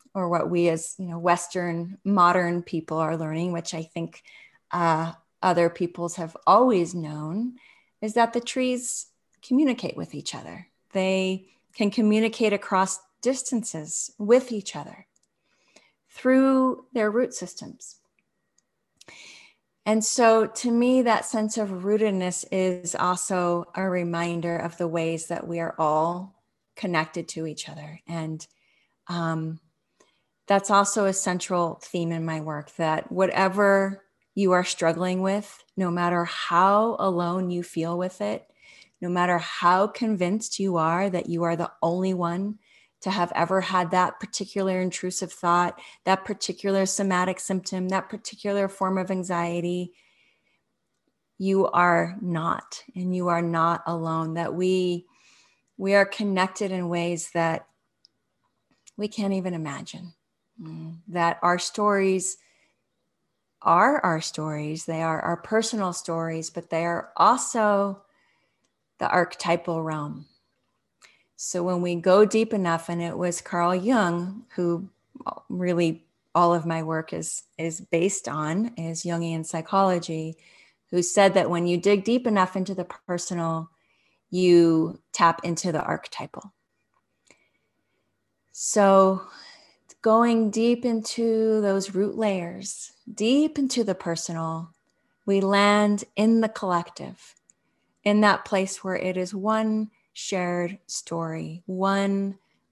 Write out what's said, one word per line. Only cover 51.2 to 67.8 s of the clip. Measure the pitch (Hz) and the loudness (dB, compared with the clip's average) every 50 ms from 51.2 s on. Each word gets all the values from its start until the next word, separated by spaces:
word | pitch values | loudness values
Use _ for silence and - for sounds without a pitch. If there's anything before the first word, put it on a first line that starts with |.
| _ _ _ - | _ _ _ -4
you | 190 196 190 190 185 | -2 0 2 2 2
are | - - 175 175 175 170 170 170 170 185 - | 2 4 4 4 6 4 4 2 0 -4 -6
not, | - 180 170 156 165 170 - - - - - - - - - | -6 -4 -4 -2 -2 -2 -4 -4 -6 -12 -18 -18 -18 -14 -10
and | 185 180 180 180 | -6 -4 -4 -2
you | 180 175 180 | -2 0 0
are | 170 170 | 0 0
not | 170 170 165 165 165 170 170 165 - | 0 0 0 2 2 2 0 -2 -4
alone, | 165 170 165 165 165 160 160 160 160 160 | -6 -6 -4 -4 -2 -2 -2 -4 -4 -4
that | 170 165 - - | -4 -4 -4 -2
we, | 175 185 185 185 185 180 180 175 175 - _ _ _ _ _ _ _ _ _ _ _ _ _ _ | -2 0 0 2 2 0 0 -2 -4 -6 _ _ _ _ _ _ _ _ _ _ _ _ _ _
we | - 190 196 202 | -6 0 4 4
are | 202 196 | 4 4
connected | 196 - - 208 202 190 185 185 190 - - 208 185 | 4 0 -4 -4 0 2 2 0 0 -2 -4 -4 -4
in | 190 185 180 170 | -4 -4 -4 -2
ways | 175 175 170 175 175 165 - - - | -2 -2 -2 -2 -4 -4 -6 -4 -2
that | 170 165 165 160 - - _ _ _ _ _ _ _ _ _ _ _ _ _ _ _ _ _ _ _ _ _ _ _ _ _ _ | 0 0 0 0 -2 -6 _ _ _ _ _ _ _ _ _ _ _ _ _ _ _ _ _ _ _ _ _ _ _ _ _ _
we | - 208 | -8 -8
can't | 214 - 220 202 196 196 | -6 -4 -4 -2 0 0
even | 190 180 185 175 | -2 -2 -4 -4
imagine, | 160 156 147 135 143 165 - - 175 180 170 - _ _ _ _ _ _ _ _ - | -6 -6 -6 -8 -10 -12 -14 -14 -16 -16 -18 -20 _ _ _ _ _ _ _ _ -18
mm, | 165 160 165 160 160 160 165 165 - | -16 -14 -14 -12 -12 -14 -14 -16 -14
that | - 170 175 170 170 165 - | -6 -2 0 0 0 0 2
our | - 175 180 175 | 2 0 2 0
stories | - - - 220 208 208 202 196 190 190 190 185 180 - - - _ _ _ _ _ _ _ _ _ _ _ _ _ _ _ _ _ _ _ _ _ _ _ _ | -2 -6 -4 0 2 2 2 2 2 2 0 0 -2 -6 -8 -10 _ _ _ _ _ _ _ _ _ _ _ _ _ _ _ _ _ _ _ _ _ _ _ _
are | - 170 170 175 208 262 294 - - | 2 4 4 6 6 4 4 2 2
our | 180 160 160 | 0 0 -2
stories. | - - - 156 156 156 151 151 151 151 160 165 - | -4 -6 -8 -6 -6 -6 -6 -6 -6 -6 -8 -8 -6
They | - 165 160 | -6 -4 -4
are | 160 160 160 - | -2 -2 -2 -2
our | - 165 170 | -2 -4 -4
personal | 170 - - 220 226 226 - 247 214 196 180 | -6 -4 -2 0 0 0 0 -2 -4 -4 -4
stories, | 175 - - - 165 165 165 165 160 160 160 - | -4 -6 -6 -6 -4 -4 -4 -4 -6 -6 -8 -10
but | - 170 170 - | -10 -12 -8 -4
they | 165 165 170 | -4 -2 0
are | 170 170 - - - - | 0 -2 -4 -6 -4 2
also | - 170 208 247 254 - - - 233 214 208 202 196 | 4 6 6 6 4 0 -2 0 2 2 2 2 2